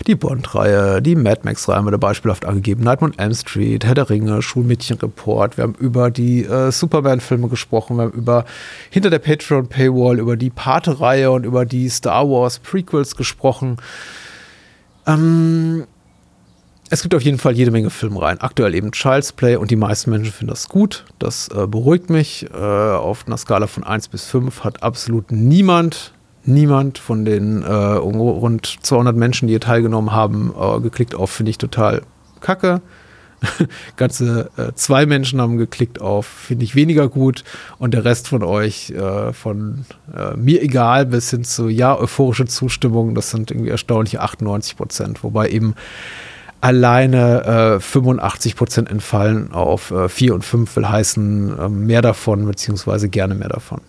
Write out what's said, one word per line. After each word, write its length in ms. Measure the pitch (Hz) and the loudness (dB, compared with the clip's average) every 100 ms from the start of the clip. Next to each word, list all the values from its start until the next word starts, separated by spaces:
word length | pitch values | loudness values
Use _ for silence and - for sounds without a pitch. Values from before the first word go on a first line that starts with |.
| - | 0
Die 80 | |
Bond-Reihe, 880 | 208 - 127 - 107 104 101 98 95 | 0 0 -4 -2 0 4 4 4 2
die 140 | 143 165 | 2 4
Mad 240 | 110 110 | 4 2
Max-Reihe 360 | 107 104 - 92 | -2 -4 0 0
haben 80 | 104 | 2
wir 40 | |
da 60 | 101 | 2
beispielhaft 480 | 101 104 113 98 | 0 0 -2 -2
angegeben, 400 | - 98 101 104 | -2 -2 -2 0
Nightmare 280 | 117 135 156 | 0 2 0
on 60 | - | 0
Elm 160 | 104 | -4
Street, 500 | 117 - 104 110 110 | -4 -6 -2 0 0
Herr 120 | 110 131 | 2 2
der 120 | 127 | 2
Ringe, 320 | 107 107 107 | 0 0 -2
Schulmädchenreport. 1160 | - 123 120 120 - 110 110 - - 110 107 - | -2 0 0 0 -2 -4 -6 -6 -4 0 0 0
Wir 80 | |
haben 100 | 117 | -4
über 380 | 101 127 123 123 | -2 -2 2 0
die, 320 | 123 120 123 | 2 0 0
äh, 260 | - 131 131 | 0 0 0
Superman-Filme 800 | - 170 156 139 127 - 123 120 | 0 0 2 2 0 0 -2 0
gesprochen, 480 | 120 - 113 - 120 | -4 -2 -4 -2 -2
wir 80 | |
haben 80 | 117 | -2
über 320 | 117 117 120 117 - - - - | -2 0 0 0 -12 -18 -20 -4
Hinter 200 | 190 196 | 0 2
der 80 | 160 | 2
Patreon-Paywall, 1000 | 151 151 - 143 123 135 131 127 123 123 | 2 -2 2 0 0 2 2 4 2 2
über 160 | 113 117 | 0 -2
die 140 | 127 | -2
Pate-Reihe 840 | - 131 147 170 135 123 135 131 | -4 0 0 0 0 2 4 4
und 120 | 131 | 2
über 220 | 110 123 120 | 0 0 0
die 220 | 127 127 | -2 -2
Star 360 | - 123 120 143 | -2 0 2 2
Wars-Prequels 880 | 127 123 123 - 190 180 156 139 - | 2 0 -2 -6 -6 -2 -2 -2 -4
gesprochen. 640 | 123 - 135 123 131 120 - - - - - - - - _ _ _ _ - | -8 -2 -2 0 -4 -6 -10 -18 -18 -18 -20 -20 -20 -20 _ _ _ _ 0
Ähm, 800 | 156 165 165 165 165 165 165 143 _ _ _ _ _ _ _ _ _ - | 2 4 4 4 2 0 -4 -6 _ _ _ _ _ _ _ _ _ -6
es 100 | 156 | -4
gibt 120 | 175 | 0
auf 80 | 170 | 0
jeden 160 | 135 135 | 2 2
Fall 160 | 139 | 0
jede 160 | 120 123 | 4 4
Menge 180 | 113 107 | 2 0
Filmreihen. 520 | - 107 101 78 90 | -4 -6 -2 -2 -2
Aktuell 340 | - - 107 | -4 0 0
eben 160 | 87 104 | 0 -4
Child's 420 | - 139 139 139 | -2 2 2 0
Play 220 | - 123 | 0 2
und 160 | 120 104 | 2 2
die 60 | 110 | 2
meisten 340 | 107 110 - | 2 0 0
Menschen 220 | 107 107 | -2 -2
finden 180 | - 113 | -6 -8
das 180 | - - | -8 -2
gut. 360 | 190 208 - - - | 2 2 0 -16 -8
Das, 280 | - - - | -6 -6 -8
äh, 200 | 101 98 | -4 -2
beruhigt 420 | 110 127 175 180 | 0 2 2 2
mich. 380 | 160 151 - - | 0 0 -4 -12
Äh, 40 | - | -6
auf 720 | 104 101 107 92 69 110 - | -2 0 0 0 -2 -6 -6
einer 80 | - | -8
Skala 320 | - 101 101 | -2 0 0
von 160 | - | -4
eins 240 | - 107 - | -6 -6 -6
bis 160 | - | -12
fünf 400 | - 131 127 - | -4 -2 -2 -4
hat 180 | 107 - | -8 -4
absolut 480 | 117 120 - 117 - | -4 -4 -2 -4 -2
niemand, 840 | 110 120 170 190 175 170 - - _ _ _ | 2 4 6 6 4 2 -4 -16 _ _ _
niemand 540 | - 139 147 139 139 131 | 2 4 6 4 0 -4
von 260 | - 110 | -4 -2
den, 380 | 107 104 104 107 | 0 0 0 -2
äh, 100 | - | 0
rund 1080 | 104 101 104 92 110 117 - 117 113 - - | 0 2 0 0 0 0 0 0 -2 -4 -8
zweihundert 320 | - 127 120 | 0 2 2
Menschen, 320 | 117 117 123 117 | 2 2 2 0
die 60 | |
hier 80 | 110 | 0
teilgenommen 500 | 123 117 113 110 107 | 2 2 2 0 0
haben, 420 | 110 107 107 110 - | 2 2 0 -2 -2
äh, 220 | 101 110 | -2 0
geklickt 340 | 117 - 117 | -2 -4 -4
auf, 160 | - 95 | -2 -4
"Finde 200 | - 110 | -2 -4
ich 80 | - | -4
total 440 | - - 107 107 - _ _ - | -4 0 0 0 -6 _ _ -10
kacke." 420 | - 185 185 180 - - - - - - | -4 0 0 0 -4 -20 -20 -20 -20 -8
<laughs> 200 | 117 - 151 - - - | -8 -2 -4 -4 -14 -4
Ganze, 540 | - - 120 117 - - | -4 -2 -2 -2 -4 -6
äh, 160 | 117 | -8
zwei 320 | - - 135 151 | -4 0 2 4
Menschen 340 | 143 127 131 | 2 0 0
haben 180 | 117 117 | 0 0
geklickt 420 | 113 - 120 - | -2 -2 -4 -4
auf, 260 | 101 101 - | -2 -2 -4
"Finde 380 | - - 120 | -12 -6 -4
ich 100 | 113 | 0
weniger 340 | 135 156 151 139 | 2 4 4 2
gut." 360 | 139 131 127 - - - - | 2 2 0 -8 -20 -18 -6
Und 160 | 120 | -2
der 100 | 120 | 0
Rest 220 | 117 120 - | 2 0 0
von 160 | 127 | -2
euch, 480 | 90 104 107 - - | 0 0 -2 -4 -10
äh, 420 | - 98 101 113 | -6 -4 -2 -4
von, 520 | 117 113 104 107 123 127 - 147 | -6 -6 -6 -6 -8 -12 -18 -16
äh, 240 | - 50 107 | -8 -8 0
"Mir 240 | 123 170 | 2 4
egal" 460 | 147 123 117 131 131 | 2 2 4 4 2
bis 240 | 120 - | 0 -2
hin 140 | 120 | -4
zu, 240 | 120 - 117 | -4 -4 -2
"Ja, 280 | 110 127 139 | 2 2 2
euphorische 500 | 117 - 131 120 123 | -2 0 0 2 -2
Zustimmung", 680 | - 131 - 127 113 113 | -2 -4 -2 0 2 0
das 160 | 113 - | -2 -4
sind 220 | 113 110 | -4 -4
irgendwie 180 | 120 113 | -4 -2
erstaunliche 520 | 113 - 113 110 - | -4 0 0 0 -2
achtundneunzig 540 | - - 107 101 - - | -6 -4 -4 -4 -6 -8
Prozent. 460 | - - 101 110 | -8 -6 -8 -6
Wobei 280 | 113 107 107 | -4 0 0
eben 260 | 110 110 - - - - - - - - - | 0 0 -2 -10 -18 -16 -16 -18 -20 -20 -2
alleine, 840 | 127 127 123 123 131 127 120 120 - 113 110 101 | 2 4 6 6 4 4 4 4 4 4 4 2
äh, 40 | |
fünfundachtzig 760 | - 139 127 127 101 - 113 | 2 2 2 2 -2 -4 -4
Prozent 360 | - 120 - 110 | -2 -2 0 -2
entfallen 600 | 107 - 107 104 110 107 | -4 -2 0 2 0 -2
auf, 380 | 87 87 98 - | -2 0 0 -2
äh, 180 | 92 90 | -2 -2
vier 240 | - 127 | 2 2
und 100 | 92 | 2
fünf, 320 | - 117 113 - | 0 0 0 0
will 100 | 101 | 0
heißen, 720 | 104 107 - 104 104 101 98 | 2 0 0 0 0 -2 -2
äh, 100 | 92 | -4
mehr 320 | 101 107 117 | -2 2 4
davon, 420 | 120 104 - 101 | 4 2 0 0
beziehungsweise 640 | 104 98 - 101 - 101 104 | 0 -4 -4 -4 -2 -2 0
gerne 260 | 104 95 | 0 -2
mehr 140 | 98 98 | -2 -4
davon. 320 | - - - | -8 -8 -14